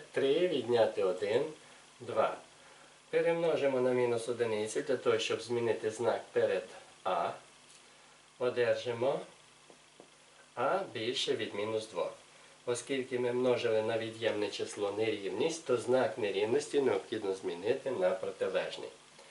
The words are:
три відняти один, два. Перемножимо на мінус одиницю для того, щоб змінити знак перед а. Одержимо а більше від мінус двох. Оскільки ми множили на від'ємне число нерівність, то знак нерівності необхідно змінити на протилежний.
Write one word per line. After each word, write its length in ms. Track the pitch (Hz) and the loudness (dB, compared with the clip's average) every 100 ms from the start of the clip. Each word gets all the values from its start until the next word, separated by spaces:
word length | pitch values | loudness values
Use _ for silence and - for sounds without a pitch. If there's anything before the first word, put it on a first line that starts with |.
| - | -4
три 360 | 123 135 160 180 | 0 2 4 2
відняти 560 | 139 113 117 107 107 | 0 2 4 4 4
один, 400 | 95 87 101 120 156 - - - - - | 0 0 2 2 0 -8 -20 -20 -20 -14
два. 360 | 107 107 - - - - - - - - - | -4 0 0 -2 -14 -20 -20 -20 -20 -20 -2
Перемножимо 720 | 160 165 165 165 131 139 127 | 2 2 2 2 2 2 2
на 120 | 127 | 4
мінус 360 | 123 120 117 123 | 4 4 2 0
одиницю 540 | 113 117 107 110 143 | -2 0 0 -2 -2
для 140 | 139 123 | 0 0
того, 220 | 123 110 | 2 2
щоб 240 | - 110 | 2 -4
змінити 480 | - 120 113 107 107 | -2 0 0 0 -2
знак 340 | - 117 - - | -2 -2 -2 -2
перед 320 | 120 107 95 - - - - | 0 2 0 -4 -14 -20 -8
а. 260 | 92 85 - - - - - - - - - - - - | -2 -2 -2 -6 -16 -20 -20 -20 -20 -20 -20 -20 -16 -4
Одержимо 840 | 123 120 117 110 123 117 135 - - - - - - - - - - - - - - | 0 2 2 2 -2 0 0 -2 -6 -18 -20 -20 -20 -20 -20 -20 -20 -20 -20 -20 -12
а 240 | 120 135 185 - | -4 -2 -2 -4
більше 440 | 117 113 - - 117 | -6 -4 -2 -2 -2
від 180 | 104 | -4
мінус 340 | 101 107 110 - | -4 -2 -4 -4
двох. 240 | 85 - - - - - - 123 | -6 -6 -8 -20 -20 -20 -10 -6
Оскільки 520 | 120 - 135 123 123 | -4 -2 -4 -2 -2
ми 140 | 123 | 0
множили 500 | 123 127 117 117 110 | 2 2 2 2 2
на 160 | 107 - | 2 -2
від'ємне 500 | 113 107 107 104 101 | -4 -2 -2 0 -2
число 440 | - 107 - 101 | -4 -6 -4 -4
нерівність, 720 | 104 110 101 95 101 160 - | 0 0 -2 -2 0 0 -2
то 120 | - 117 | 0 0
знак 420 | 113 127 117 - | 2 2 2 -2
нерівності 640 | 101 95 107 143 - 143 | -2 0 2 0 0 2
необхідно 540 | 127 95 - 110 98 | 2 2 -2 -4 -2
змінити 560 | 92 92 85 104 135 135 | -4 -4 -2 0 0 -2
на 200 | 101 92 | 2 2
протилежний. 800 | - 98 - 98 90 - - - - - - - | 2 -4 -4 -2 0 -2 -6 -12 -14 -20 -20 -20